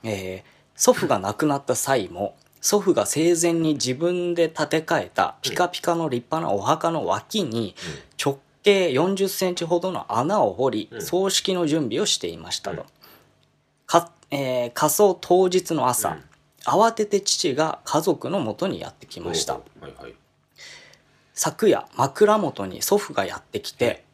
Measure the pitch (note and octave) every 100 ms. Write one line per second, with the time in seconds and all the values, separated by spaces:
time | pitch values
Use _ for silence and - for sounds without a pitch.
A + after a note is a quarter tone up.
0 | A2+ G2+ F#2 F#2+ - _ _ - - B3
1 | F3 A2+ F#2+ G#2 D3+ C#3 - B2 - C3+
2 | F#2 F2 G2+ - _ _ - G#3 F#3 C#3
3 | G2+ D3 D#3+ E3+ E3+ E3 D#3+ C#3+ B2 B2+
4 | E3+ F3+ F3 E3+ D#3+ - D3+ D#3+ D#3+ D#3+
5 | - - F#2 - - A#2 F3 - - E3+
6 | D#3+ A#2+ - D#3+ D#3+ G2+ G#2+ D#3+ E3+ E3
7 | F#2+ G2 - A3 D#3 A2+ G#2 - - -
8 | - - - C#3 _ _ - G3 F3 B2+
9 | F3 G3 F#3+ - F#3 F3+ E3 F3 F#3 F3
10 | - G#2+ C#3 G#3 A#2+ F2+ C3 A2 - A#2
11 | - F3 F#3+ - - F3+ E3 D#3 C3 A#2+
12 | G#3 - F2 E2 E2+ - - - - _
13 | - - _ _ _ _ _ _ - E3+
14 | E3 _ _ C#3+ C3 B2+ A#2+ - D3+ -
15 | G#3 F3+ - F3+ F#3 F#3 F3 D#3+ B2+ B2
16 | - - - _ _ _ - D3 A3+ A3+
17 | G#3 G3+ F#3+ - D#3+ C3+ D#3 - - D3
18 | E3+ D3 B2+ F#3 A2+ G#2 F#3+ C#3 - -
19 | - - E2+ E2 - - - - C#2+ -
20 | A#1+ - _ _ _ _ - - - _
21 | _ _ _ - D#3+ - G#3+ B2+ - -
22 | C3+ - G#3 G#3+ E3+ - G2 F2+ - G#3
23 | - C#3+ G2 - _ G#2 - - A#2+ -
24 | _